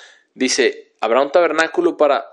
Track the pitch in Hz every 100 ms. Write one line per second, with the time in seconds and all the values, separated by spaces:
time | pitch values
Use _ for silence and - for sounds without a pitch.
0 | - _ _ - 127 - 113 - - -
1 | 110 120 143 180 165 156 160 175 170 147
2 | 147 127 -